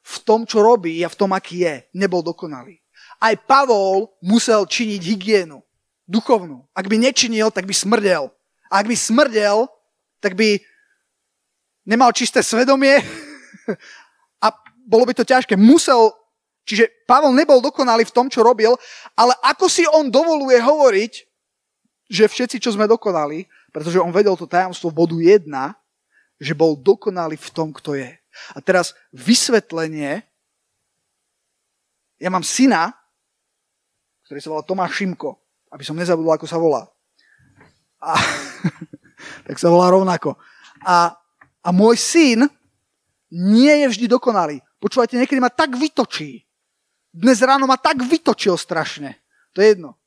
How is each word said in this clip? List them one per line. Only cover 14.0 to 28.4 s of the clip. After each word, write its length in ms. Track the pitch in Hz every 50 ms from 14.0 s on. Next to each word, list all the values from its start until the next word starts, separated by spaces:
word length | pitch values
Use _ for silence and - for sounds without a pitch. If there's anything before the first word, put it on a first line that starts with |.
| - _ _ _ _ _ _ _ -
a 20 | 214 - _ _ - _ _ _
bolo 220 | 247 196 226 247
by 80 | 226 247
to 80 | - 247
ťažké. 320 | - 262 254 254 - 220
Musel, 560 | 190 208 226 277 339 - - 277 240 226 220 - _ _ _ _ _ _ _ _ _ _
čiže 240 | - 220 196 226 - _ _ _
Pavol 300 | _ 240 269 302 285 254
nebol 260 | 262 320 302 285 254 226
dokonalý 460 | 285 - - 269 247 233 226 226 -
v 60 | _
tom, 120 | 247 247
čo 160 | 269 - - 220
robil, 320 | 226 247 214 220 220 247 247 - - - - - - _
ale 220 | - 226 247 247 - -
ako 220 | - 302 _ 381 359
si 140 | - - 330
on 240 | 311 302 311 311 269
dovoluje 480 | 202 262 320 339 320 302 277 262 254 240
hovoriť, 540 | 226 254 294 311 285 262 208 190 214 233 - - _ _ _ _ _ _ _ _ _ _ _ _ _ _ _ _ _ _
že 160 | 226 170 220
všetci, 300 | 208 - - 247 233 - 247
čo 160 | - 247 226
sme 160 | 202 214 208
dokonali, 560 | 226 226 - 214 185 165 151 147 151 160 190 _ _ _ _ _
pretože 320 | _ - 151 165 170 185 175
on 80 | 175
vedel 240 | 170 185 208 208 190
to 160 | 175 175 -
tajomstvo 400 | - 175 185 185 175 - - 170
bodu 240 | 156 147 170 175 165 165 165
jedna, 560 | 170 202 214 170 151 147 135 131 147 214 _ _ _ _ _ _ _ _ _ _ _ _ _
že 160 | 156 135 165
bol 180 | 143 160 165 156
dokonalý 640 | 147 131 196 196 220 - 220 190 180 170 160 156 151
v 120 | - - _
tom, 160 | - 160 156
kto 240 | 143 - _ - 147
je. 260 | 139 131 120 - _ _ _ _ -